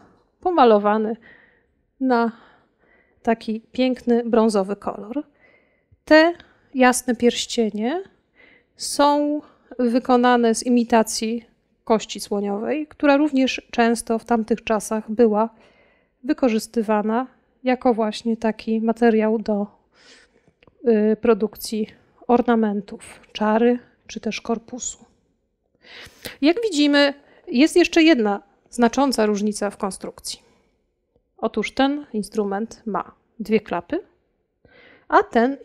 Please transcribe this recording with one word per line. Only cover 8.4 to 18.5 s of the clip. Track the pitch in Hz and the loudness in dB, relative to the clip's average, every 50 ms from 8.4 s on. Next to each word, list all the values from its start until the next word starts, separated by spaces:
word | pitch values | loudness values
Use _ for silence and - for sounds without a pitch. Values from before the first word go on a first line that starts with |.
| _ _ _ _ _ _ _ | _ _ _ _ _ _ _
są | - - - - - 285 285 294 294 294 294 294 302 - - _ _ _ - - - | -14 -12 -8 -2 2 2 2 2 2 0 -2 -2 -4 -8 -12 _ _ _ -16 -6 -2
wykonane | 254 240 226 262 262 - 254 247 247 247 247 240 233 226 226 | -2 0 0 0 0 2 2 4 4 4 4 4 4 2 0
z | - - | 0 0
imitacji | 254 240 247 233 226 240 226 214 - - - 226 220 233 233 - _ _ _ _ _ _ _ _ | 0 2 2 2 4 2 2 2 2 -4 -6 -6 -6 -6 -8 -10 _ _ _ _ _ _ _ _
kości | - 226 208 - - - 208 | -2 -2 -2 -2 -6 -14 -14
słoniowej, | - - 214 202 202 202 202 202 220 226 254 311 302 - | -10 -6 -6 -4 -4 -4 -6 -6 -4 -4 -6 -6 -6 -10
która | - - - 285 277 277 | -8 -2 2 2 4 4
również | 302 302 277 262 262 247 - - - - | 2 0 0 0 0 0 -2 -6 -10 -8
często | - - 233 233 233 226 - - 226 220 | -2 0 0 0 0 -2 -2 -4 -4 -4
w | - | -2
tamtych | - 240 226 214 - 233 - - | -2 -2 -2 0 -2 -4 -4 -2
czasach | - 226 208 - - 220 214 214 - | -4 -4 -4 -4 -4 -6 -8 -6 -6
była | 220 208 240 220 208 208 226 226 _ _ _ _ _ _ _ _ _ _ _ _ _ _ - | 2 2 4 4 4 2 -2 -2 _ _ _ _ _ _ _ _ _ _ _ _ _ _ -6
wykorzystywana | 247 302 - 285 247 220 220 - - - 233 214 214 214 208 202 214 220 240 262 254 _ _ _ _ _ _ - | -6 -4 0 0 0 0 -2 -4 -4 -6 -6 -2 0 -2 -2 0 -2 -2 -4 -4 -6 _ _ _ _ _ _ -4
jako | 254 254 247 - 254 233 | -2 -2 0 0 0 0
właśnie | 208 226 214 208 - - 233 226 226 | 0 -2 -4 -4 -6 -4 -4 -4 -2
taki | - 220 | -2 -4